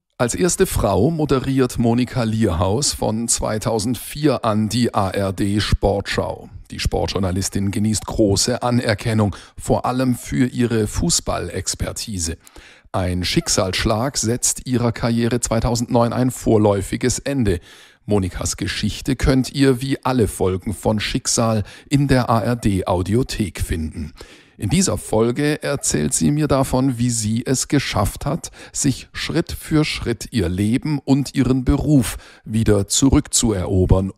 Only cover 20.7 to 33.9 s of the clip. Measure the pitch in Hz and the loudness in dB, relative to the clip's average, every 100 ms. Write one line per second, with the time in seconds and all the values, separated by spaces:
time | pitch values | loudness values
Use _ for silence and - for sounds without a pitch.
20.7 | 87 110 107 - 135 - - 113 110 98 | -4 0 0 -2 -4 -2 0 0 0 -2
21.7 | - - 139 143 131 120 117 113 120 113 | -10 -2 0 4 2 4 2 2 0 0
22.7 | 95 - 90 92 113 131 - 98 - - | 0 0 -2 0 0 0 -2 -4 -4 -6
23.7 | 87 78 - 76 - - - _ - 101 | -4 -4 -8 -12 -12 -20 -20 _ -8 -2
24.7 | 180 190 92 - 107 117 123 147 151 147 | 0 0 -2 0 2 2 2 0 -2 -2
25.7 | 143 - 151 151 - 156 147 143 135 135 | -4 -2 -2 0 0 2 2 2 2 2
26.7 | 127 135 117 123 117 107 113 - 233 - | 2 0 2 0 0 0 -2 0 -2 0
27.7 | - - - 104 - 143 156 - - - | 0 0 0 0 -2 -6 -6 -8 -18 -14
28.7 | - - - - - - 143 170 - - | -4 -2 -4 -8 -10 -4 -2 -4 -8 -2
29.7 | 156 151 - - - - 117 85 90 104 | 0 0 -2 -4 -6 -4 -2 -2 0 0
30.7 | 123 151 143 - 139 131 - 123 131 127 | 0 0 -4 2 2 2 0 0 2 2
31.7 | 143 143 147 113 - - - - 107 107 | 0 4 4 4 -4 -14 -20 -4 0 4
32.7 | 104 98 - 135 151 - - 117 98 87 | 2 2 2 4 4 2 0 0 0 0
33.7 | 95 90 | 2 4